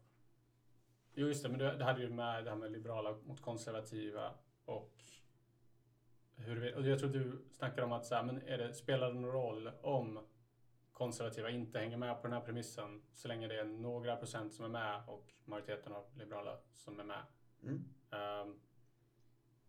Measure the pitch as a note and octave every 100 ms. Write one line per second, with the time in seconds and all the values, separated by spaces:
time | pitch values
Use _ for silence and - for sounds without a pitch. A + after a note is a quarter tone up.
0 | - - - _ _ _ - - _ _
1 | _ C#3+ D3 C#3 B2 C3 C3+ C3+ B2+ B2
2 | A#2+ A#2+ A#2+ A2+ A2+ G#2+ G#2+ A2 A2+ A2
3 | G#2+ A2 - - A#2+ A2+ A#2 A2 - A2
4 | G#2+ G#2+ A2 - - _ - G#2+ - -
5 | - - - - _ _ - - _ _
6 | - - _ - A#2 A#2 A#2+ C#3 C3+ C3+
7 | C#3 C3+ B2 B2+ - - B2+ C3 A#2+ A#2
8 | - A#2 B2 C3 - B2 A#2 - - B2+
9 | B2+ B2 B2 C3 A#2 G#2+ A2+ - D3 C3+
10 | A2 G#2+ - - - _ - - _ -
11 | B2 A2+ A#2 A2+ A2+ B2 A#2 A#2 A2+ A#2+
12 | B2 A#2 B2 A#2+ A#2 A#2 A2 - G#2 G#2
13 | - - A#2+ A2+ A2+ A2 G#2+ A2 A#2+ A#2+
14 | A#2 A#2 - A#2 G#2+ - A2+ A#2 G#2+ G#2
15 | A#2+ G#2 - - - G#2 G#2+ G#2 G#2+ G2+
16 | - - G#2 G#2 G#2+ A2 - - - G2+
17 | G#2 G#2 - - - - - C#3+ - -
18 | - G#2 G#2 G#2 G2+ - - - - _
19 | _ _ - - _ _